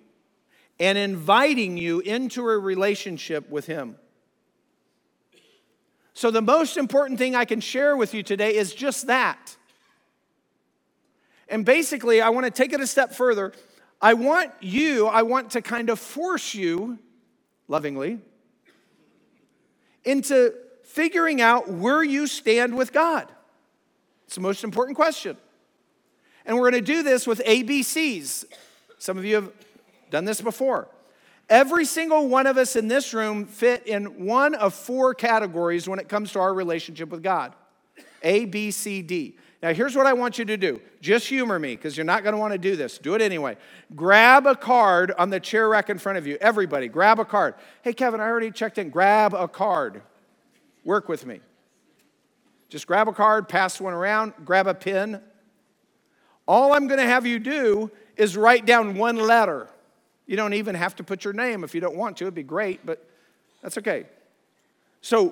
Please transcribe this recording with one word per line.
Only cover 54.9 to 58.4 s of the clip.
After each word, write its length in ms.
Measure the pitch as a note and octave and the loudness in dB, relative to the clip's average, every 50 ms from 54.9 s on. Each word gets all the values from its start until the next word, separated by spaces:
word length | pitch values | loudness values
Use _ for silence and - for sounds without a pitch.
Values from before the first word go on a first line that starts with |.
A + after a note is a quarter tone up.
| G3 F#3+ G3+ G3 F#3 G3 - _ _ _ _ _ _ _ _ _ _ _ _ _ _ _ _ _ _ _ _ _ _ _ _ - | -2 -2 -2 -4 -8 -12 -16 _ _ _ _ _ _ _ _ _ _ _ _ _ _ _ _ _ _ _ _ _ _ _ _ 2
All 240 | F#3 A#3+ C4+ C#4 | 4 6 6 6
I'm 160 | D4 D4 C#4+ B3+ | 4 4 2 2
gonna 180 | C4+ C4+ B3+ | 0 2 2
have 200 | A#3+ B3 B3+ A#3+ | 2 2 2 2
you 120 | A#3+ A#3+ A3+ | 0 -4 -4
do 520 | A3 B3+ D4+ D4 B3+ A3 G3+ G#3+ A3 G#3+ - - _ _ _ | -4 -4 -2 0 0 2 0 0 -2 -6 -12 -18 _ _ _
is 200 | - G#3+ G3+ E3+ | 0 0 0 0
write 280 | G#3 | 4